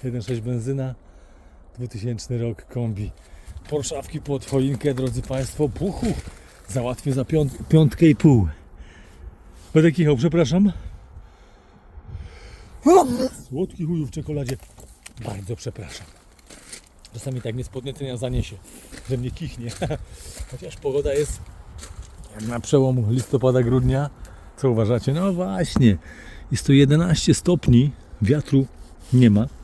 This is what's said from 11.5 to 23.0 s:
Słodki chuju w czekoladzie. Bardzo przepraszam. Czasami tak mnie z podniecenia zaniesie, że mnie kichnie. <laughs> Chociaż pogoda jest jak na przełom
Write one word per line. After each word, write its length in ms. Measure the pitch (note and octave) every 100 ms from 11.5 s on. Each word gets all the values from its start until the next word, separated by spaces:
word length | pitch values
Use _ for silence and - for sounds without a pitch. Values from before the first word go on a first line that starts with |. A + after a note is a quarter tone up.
| - _ - - - - - - - - - - - C#4 F4+ C#4 A#3+ C4 - -
Słodki 360 | C3+ F#3 -
chuju 220 | E3 E3+ C#3+
w 40 |
czekoladzie. 460 | D#3 D#3 D3 B2+ C3 - - - - - -
Bardzo 320 | - G2+ F#2 A2+
przepraszam. 500 | - - F#2+ - - - _ - _ - - - - _ -
Czasami 280 | A2+ C3+ B2+
tak 140 | A#2
mnie 100 | A#2+
z 40 | B2
podniecenia 480 | C3 C3 C3 C#3 B2
zaniesie, 400 | B2+ B2 - G2+ - - - - -
że 60 | B2+
mnie 140 | B2+
kichnie. 400 | - D#3+ - A#2 - F3 D3+ -
<laughs> 400 | - - - -
Chociaż 260 | C3 C3+ -
pogoda 380 | C#3+ C3+ D3
jest 260 | C#3 D3 - - - - - - - - - -
jak 140 | G#2+ G#2+
na 120 | A#2
przełom 520 | - D3 C3 B2+